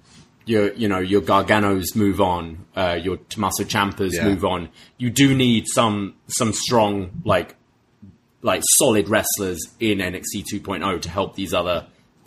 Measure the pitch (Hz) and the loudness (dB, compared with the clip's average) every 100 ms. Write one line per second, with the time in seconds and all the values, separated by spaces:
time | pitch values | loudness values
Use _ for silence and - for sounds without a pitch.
0 | _ - - _ - 110 101 - 107 92 | _ -20 -20 _ -2 2 2 0 -2 0
1 | 92 101 98 98 92 107 101 98 85 113 | 2 2 4 2 4 4 4 0 0 0
2 | 101 90 95 87 85 82 - - 90 87 | 2 4 2 0 -6 -12 -10 -4 -2 -2
3 | 90 90 - - 98 - 92 101 101 - | -4 -6 -8 -4 -4 -2 -4 -2 -2 -2
4 | 95 85 101 95 95 90 82 - - - | -4 0 0 0 0 -2 -6 -16 -20 -8
5 | 123 107 139 135 127 113 - - 117 104 | -2 2 4 4 4 2 0 2 2 2
6 | 98 - - - 117 104 - 123 104 101 | -4 -10 -8 -2 0 -2 0 2 2 0
7 | 90 - 107 95 85 - _ _ _ _ | -6 -6 0 0 0 -12 _ _ _ _
8 | 98 - _ _ 117 92 - - 147 107 | -20 -20 _ _ -2 0 2 4 4 4
9 | 98 107 - - 95 87 - - 113 98 | 2 0 0 -4 -4 -6 -10 -4 -2 0
10 | 90 90 - 104 92 101 101 92 95 87 | -2 -6 -8 -8 -8 -8 -6 -4 -2 -2
11 | 85 90 90 - 92 90 87 85 - _ | -4 -4 -4 -4 -2 -2 0 -2 -6 _
12 | _ _ | _ _